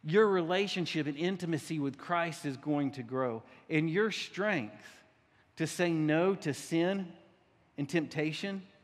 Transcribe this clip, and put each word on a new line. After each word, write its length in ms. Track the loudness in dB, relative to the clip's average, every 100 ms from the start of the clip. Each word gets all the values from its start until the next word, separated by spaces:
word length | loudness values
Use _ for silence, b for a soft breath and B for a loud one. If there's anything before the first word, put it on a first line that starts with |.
your 240 | 4 6 6
relationship 760 | 4 2 0 0 -2 -2 -2 -2
and 100 | -2
intimacy 600 | -2 -2 -2 -4 -2 -2
with 180 | -2 -4
Christ 480 | -2 -2 -2 -4
is 120 | -8 -6
going 360 | -2 0 0
to 100 | -4
grow, 400 | -6 -2 0 -2 B B B
and 180 | 0 2
your 220 | 2 0
strength 760 | -2 -8 -4 0 0 -4 -10 -20 -20 _ _ _ b b -4
to 100 | -4
say 260 | 2 2
no 420 | 4 4 4 4 2
to 160 | -2
sin 520 | -4 0 2 2 0 -4 -12 -20 _ _ _ _ -6
and 100 | -2
temptation 720 | 0 -2 -2 -2 -2 -6 -6 -10 -20